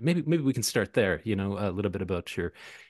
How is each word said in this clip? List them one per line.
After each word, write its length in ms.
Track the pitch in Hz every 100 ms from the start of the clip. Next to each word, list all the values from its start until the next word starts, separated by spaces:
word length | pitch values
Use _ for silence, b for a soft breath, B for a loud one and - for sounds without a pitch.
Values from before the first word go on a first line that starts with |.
maybe, 180 | 131 175 151
maybe 160 | 165
we 100 | 135
can 100 | 135
start 300 | 101 120 101
there, 280 | - 98 82
you 100 | 117
know, 240 | 98 98 98
a 120 | 101
little 180 | 92 101
bit 120 | 90
about 340 | 90 90 - -
your 160 | 85 B B B